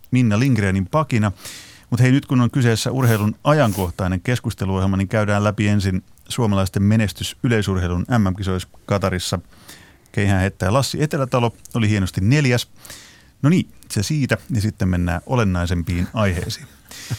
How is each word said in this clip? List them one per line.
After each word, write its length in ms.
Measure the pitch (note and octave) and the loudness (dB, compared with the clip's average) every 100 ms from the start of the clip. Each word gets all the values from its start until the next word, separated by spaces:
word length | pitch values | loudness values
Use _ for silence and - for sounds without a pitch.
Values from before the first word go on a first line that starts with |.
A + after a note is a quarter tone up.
| - | -4
Minna 280 | B2+ A#2+ G#2 | 0 2 2
Lindgrenin 480 | C#3 G#2+ G2 F#2+ F#2 | 2 2 0 0 0
pakina. 460 | D3+ D3+ A#2+ G#2 - - - - - - | -2 0 0 0 -2 -12 -18 -20 -18 -4
Mut 100 | B2 | 2
hei, 120 | B2+ | 4
nyt 140 | C3+ - | 4 2
kun 140 | B2+ | 0
on 100 | A#2+ | 2
kyseessä 400 | C#3+ A#2+ G#2+ B2 | 2 2 2 -2
urheilun 460 | C3 B2 A2 G#2 - | 0 2 2 0 -2
ajankohtainen 760 | C#3+ D3+ A#2+ G2 F2 - F#2 F2+ | 0 2 2 0 -2 -2 -2 -2
keskusteluohjelma, 760 | B2 B2 A2+ - F#2+ F#2+ G2 F#2+ | -2 -4 -4 -6 -2 0 0 0
niin 120 | F#2+ | 0
käydään 360 | A2 G#2 G#2 | 0 0 0
läpi 240 | G#2 G2+ G#2 | 0 0 0
ensin 340 | G2+ G2 F#2 - - - | 2 0 -2 -6 -18 -10
suomalaisten 540 | - A2+ G2 F#2+ G#2 | -2 0 0 0 2
menestys 540 | G2+ A2 G#2 - - - | 2 4 2 -4 -10 -4
yleisurheilun 640 | C3 A2+ G2+ F#2 F2 F2+ - | 0 0 0 -2 0 -2 0
M 200 | A#2+ F#2+ | 2 2
M-kisoissa 400 | F2+ F#2+ F#2 - - - | 0 -2 -4 -6 -10 -2
Katarissa. 520 | G2+ F#2+ F2+ - F2 - - - - - - _ | 0 0 -2 -4 -6 -8 -20 -20 -20 -20 -20 _
Keihään 280 | - G2+ G2 | -2 0 2
heittäjä 320 | F#2+ - F#2 | 0 0 0
Lassi 300 | B2+ B2+ - | 0 0 -2
Etelätalo 520 | D3+ E3 B2+ B2+ A#2+ - - | -2 -2 -2 0 0 -2 -8
oli 140 | A#2+ G#2 | -2 0
hienosti 320 | G#2+ F#2 - | 0 0 0
neljäs. 480 | G2+ D3 C3+ A#2+ - - - - - - - - | 2 2 2 0 -4 -16 -20 -20 -20 -20 -20 -2
No 60 | C#3 | 2
niin, 200 | F#3 - - - | 2 0 -8 -8
se 120 | - | -4
siitä, 360 | G2 D3+ B2+ A2+ - | -2 0 0 -2 -2
ja 60 | B2 | -2
sitten 280 | G#2+ - F#2 | -2 -2 -2
mennään 320 | F2+ F2 E2+ - | 0 0 -4 -2
olennaisempiin 800 | B2+ G#2 F2+ F2 F2 D#2+ F2 F2+ | 0 0 0 -2 -2 -2 -4 -2
aiheisiin. 520 | A2+ G2+ E2+ D2 - - | 0 0 0 -6 -10 -14
<laughs> 40 | - - - - | -20 -20 -16 -12